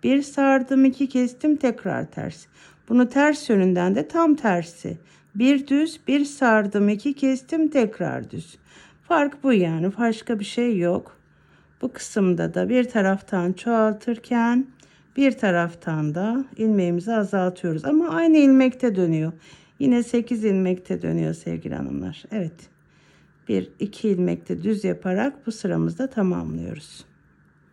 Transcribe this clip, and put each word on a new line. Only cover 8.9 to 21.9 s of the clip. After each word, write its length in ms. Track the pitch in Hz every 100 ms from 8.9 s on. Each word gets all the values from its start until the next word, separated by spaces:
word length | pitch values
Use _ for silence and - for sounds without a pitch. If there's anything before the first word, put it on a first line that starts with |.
| _
Fark 420 | - 330 285 285
bu 80 | 269
yani, 440 | 226 170 160 180 196
başka 400 | 233 226 - 220
bir 40 |
şey 340 | 202 - 240 202
yok. 380 | 170 190 - - _ _ _ _ _ _
Bu 100 | 254
kısımda 600 | - - 220 190 170 165
da 140 | 175 185
bir 160 | 247
taraftan 680 | 247 226 190 196 - 190 175
çoğaltırken 1120 | 185 240 226 214 208 - 233 - 233 233 247 269 - _ _ _ -
bir 160 | 277
taraftan 840 | 262 208 175 170 170 - 156 151
da 300 | 156 208 247 269 -
ilmeğimizi 560 | 220 202 175 175 185
azaltıyoruz. 720 | 226 196 196 180 180 175 156
Ama 240 | - 302 339
aynı 280 | 330 330 311
ilmekte 600 | 277 262 262 254 247 190
dönüyor. 360 | 175 160 160 165 - - _ -
Yine 240 | 277 240
sekiz 420 | 233 240 226 233
ilmekte 580 | 214 190 185 180 - 180
dönüyor 320 | 170 165 160
sevgili 400 | 165 - 165 151
hanımlar. 500 | - 65